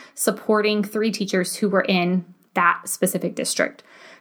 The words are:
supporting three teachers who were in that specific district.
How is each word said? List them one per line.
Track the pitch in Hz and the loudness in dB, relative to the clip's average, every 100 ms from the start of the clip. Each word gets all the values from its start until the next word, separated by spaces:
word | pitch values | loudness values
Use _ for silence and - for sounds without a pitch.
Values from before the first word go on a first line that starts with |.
| - | -12
supporting | - - 196 - 214 208 208 | -2 -2 0 0 2 2 0
three | 202 214 220 | -2 -2 -2
teachers | - 196 190 175 - | -2 -2 0 -2 -2
who | 208 | 0
were | 190 - | 2 2
in | 190 175 180 175 - _ | 2 2 0 -2 -12 _
that | - 175 - - | 2 2 2 -4
specific | - 185 180 175 | -2 -2 -2 -4
district. | - - - - - - - - - | -4 -4 -2 -2 -4 -20 -20 -20 -12